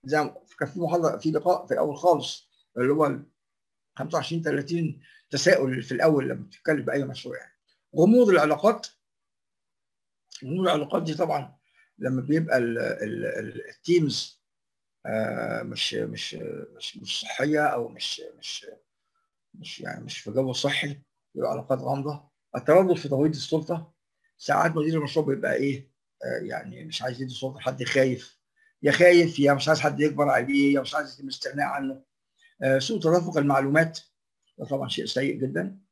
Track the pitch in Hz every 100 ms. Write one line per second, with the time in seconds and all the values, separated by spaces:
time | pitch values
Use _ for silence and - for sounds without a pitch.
0 | 131 151 135 - _ - 131 175 170 175
1 | 160 101 160 156 180 180 - - 156 143
2 | 180 151 127 - _ _ _ 120 127 151
3 | 147 - - _ _ _ _ _ _ -
4 | 165 165 - 165 165 143 139 170 160 -
5 | _ _ _ 139 - - 135 131 - 123
6 | 160 147 127 127 - - - 151 - 139
7 | 135 123 127 - - _ _ _ _ -
8 | 180 240 220 175 151 147 208 226 - _
9 | _ _ _ _ _ _ _ _ _ _
10 | _ _ _ - 135 175 185 156 143 -
11 | 160 151 160 147 131 _ _ _ _ _
12 | 127 131 127 156 160 131 120 117 117 -
13 | 107 113 113 110 113 110 - - - 175
14 | 147 107 - _ _ _ _ _ _ _
15 | - 110 110 117 113 113 113 113 - 117
16 | 113 - - 117 - - - - - -
17 | - - - - 143 151 147 143 113 -
18 | - - - - - - - - _ _
19 | _ _ _ _ _ - - - - -
20 | 120 - - 117 131 123 139 - 147 143
21 | _ _ _ 135 147 135 - 131 131 139
22 | 139 147 _ _ _ 151 - 170 190 175
23 | 143 135 156 147 - 156 156 165 - _
24 | _ _ _ _ - 143 170 160 151 160
25 | 143 160 147 135 127 123 139 131 - _
26 | _ _ 123 - - - - - 160 -
27 | 127 123 131 123 131 135 127 131 123 135
28 | 131 123 - _ _ _ _ _ 143 135
29 | 180 175 165 139 143 139 151 156 151 139
30 | 151 143 143 131 123 139 143 139 127 151
31 | 139 - 135 - 139 139 143 143 135 135
32 | _ _ _ _ _ _ 135 135 131 214
33 | 160 175 175 156 143 135 139 151 165 160
34 | _ _ _ _ _ - - 139 127 -
35 | 113 127 139 110 131 156 190 - _